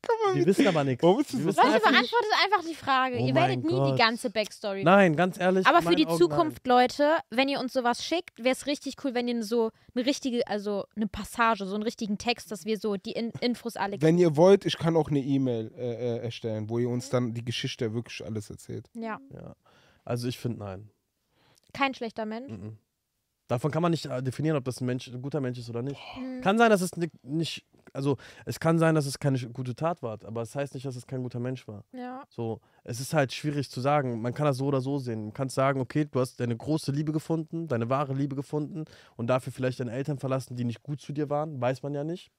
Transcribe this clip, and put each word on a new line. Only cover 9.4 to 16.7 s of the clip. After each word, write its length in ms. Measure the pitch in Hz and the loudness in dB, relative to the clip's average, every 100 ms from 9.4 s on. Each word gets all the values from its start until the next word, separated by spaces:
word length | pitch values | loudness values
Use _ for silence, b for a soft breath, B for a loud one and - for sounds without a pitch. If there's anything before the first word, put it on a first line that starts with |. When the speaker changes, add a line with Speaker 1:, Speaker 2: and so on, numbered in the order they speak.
Speaker 3:
so 280 | 208 233 226 b b | 0 0 0 b b
eine 120 | 240 247 | -2 0
richtige, 400 | 277 277 240 - | 0 0 -2 -2
also 380 | 208 202 202 - - | -2 -2 -4 -6 -4
eine 100 | 214 | -4
Passage, 580 | - 196 - 226 220 196 | -4 -10 0 2 2 -2
so 80 | |
einen 80 | 208 | -4
richtigen 340 | 214 - 208 208 | -4 -4 -4 -2
Text, 320 | 240 233 - | -2 -4 -4
dass 140 | 214 | -10
wir 140 | 208 220 | -4 -4
so 180 | 220 196 | -2 -4
die 160 | 226 | -4
In-, 200 | - 226 - | -6 -6 -2
Infos 360 | 247 233 233 - | -2 -2 -6 -4
alle 240 | 202 202 | -4 2
Speaker 1:
Wenn 180 | 156 175 | 4 6
ihr 180 | 175 143 | 6 8
wollt, 280 | 180 196 175 | 8 8 6
ich 100 | - | 0
kann 180 | 165 165 | 2 2
auch 140 | 151 | 2
eine 100 | 147 | 0
E-Mail, 520 | 135 139 131 117 110 - | 2 2 2 -2 -4 -6
äh, 400 | 120 113 123 117 | -6 -4 -2 -2
äh, 20 | |
erstellen, 500 | 113 - 117 107 | -4 -6 -4 -4
wo 100 | 107 | -2